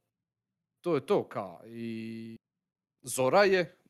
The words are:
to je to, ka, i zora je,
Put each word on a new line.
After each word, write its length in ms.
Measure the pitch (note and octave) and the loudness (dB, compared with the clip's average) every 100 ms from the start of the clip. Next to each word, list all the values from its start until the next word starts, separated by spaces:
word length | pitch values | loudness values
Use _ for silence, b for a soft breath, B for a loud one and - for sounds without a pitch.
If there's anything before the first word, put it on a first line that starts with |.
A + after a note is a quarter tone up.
| _ _ _ _ _ _ _ _ | _ _ _ _ _ _ _ _
to 140 | F3 D3 | -2 0
je 100 | C3 | 2
to, 180 | F3+ A2+ | 0 0
ka, 340 | A#2+ F#2+ E2+ A2+ | -6 -8 -12 -14
i 680 | A#2 A#2 A2+ A2+ A2+ A2+ A2+ _ _ _ _ _ _ | -10 -8 -6 -8 -10 -12 -16 _ _ _ _ _ _
zora 400 | C3 C3 C3 F3+ | -6 -2 4 6
je, 320 | G3+ F#3 E3 _ | 6 4 0 _